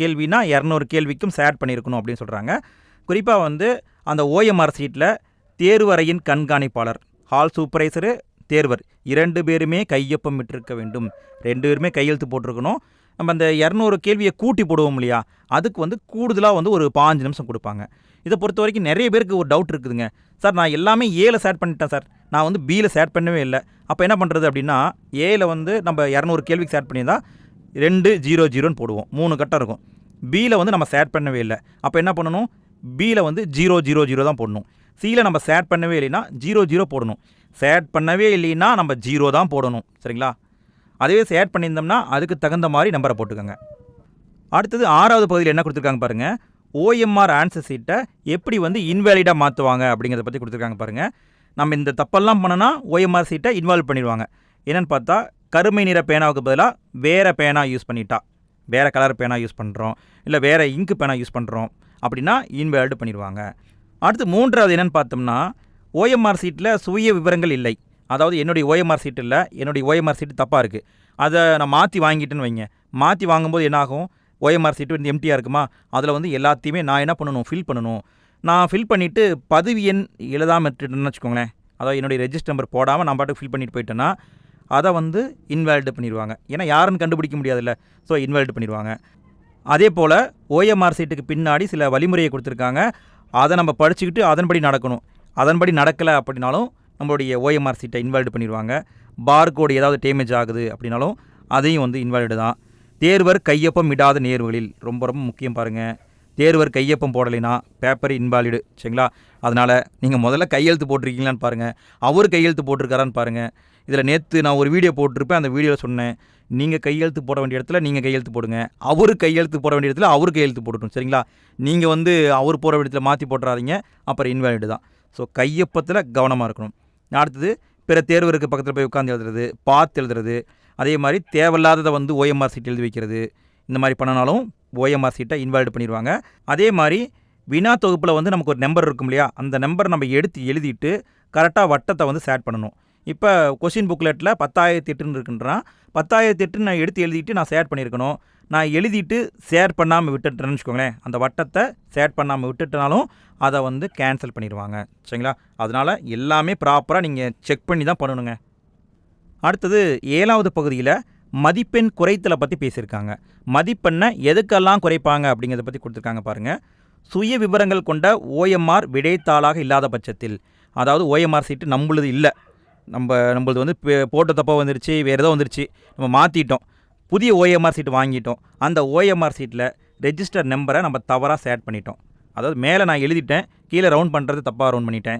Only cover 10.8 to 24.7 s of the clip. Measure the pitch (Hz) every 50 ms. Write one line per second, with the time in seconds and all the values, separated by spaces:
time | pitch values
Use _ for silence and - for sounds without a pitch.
10.8 | 110 107 104 123 117 104 - - - _ - - - 120 123 127 135 147 147 139
11.8 | 165 175 - 151 139 147 151 135 147 123 127 131 120 123 120 117 127 165 226 -
12.8 | - _ _ _ _ _ _ - 170 165 170 160 160 160 160 151 151 160 190 220
13.8 | 220 214 196 175 - 202 214 208 208 190 - - 220 247 233 185 208 151 165 151
14.8 | 151 143 139 131 123 120 120 117 110 - _ _ _ _ 127 143 170 - 190 -
15.8 | 160 165 220 226 - _ - 220 240 226 226 196 208 208 202 170 165 208 208 175
16.8 | 156 143 - 143 143 156 160 143 131 135 143 - 127 120 117 113 - 107 101 101
17.8 | 104 - _ _ _ _ _ _ _ 170 220 175 190 208 180 208 208 214 208 220
18.8 | 180 151 156 185 247 233 196 233 233 180 196 180 165 135 143 165 185 147 160 143
19.8 | 123 131 120 117 117 107 - _ _ _ _ _ - 202 190 180 170 160 147 151
20.8 | 175 208 220 226 247 220 170 170 196 233 233 220 - 190 170 - - 170 160 -
21.8 | 156 143 151 139 - _ _ _ _ _ 147 147 156 160 196 190 139 131 170 208
22.8 | 214 196 - - 160 156 - 170 170 170 170 160 139 131 127 135 - - _ _
23.8 | _ - 160 - 180 185 214 190 185 165 160 160 156 151 135 139 135 151